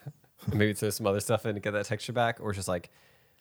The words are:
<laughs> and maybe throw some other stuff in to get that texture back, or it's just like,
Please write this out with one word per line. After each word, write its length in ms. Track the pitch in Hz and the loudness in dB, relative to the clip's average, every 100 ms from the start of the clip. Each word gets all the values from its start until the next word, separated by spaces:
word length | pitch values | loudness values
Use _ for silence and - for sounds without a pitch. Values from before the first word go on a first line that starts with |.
| - | -16
<laughs> 400 | - _ _ - | -18 _ _ -2
and 80 | 107 | 2
maybe 180 | 107 | 2
throw 160 | 104 107 | 2 -2
some 180 | - 104 | 0 2
other 120 | 101 | 2
stuff 240 | - 110 117 | 2 2 0
in 80 | 104 | -4
to 60 | |
get 100 | 107 | -2
that 140 | 104 104 | -2 -2
texture 280 | 107 - | -4 -2
back, 260 | 120 117 - | 0 2 0
or 80 | 107 | -4
it's 80 | 98 | -4
just 100 | 92 | -2
like, 220 | 90 - _ _ _ _ _ | -2 -4 _ _ _ _ _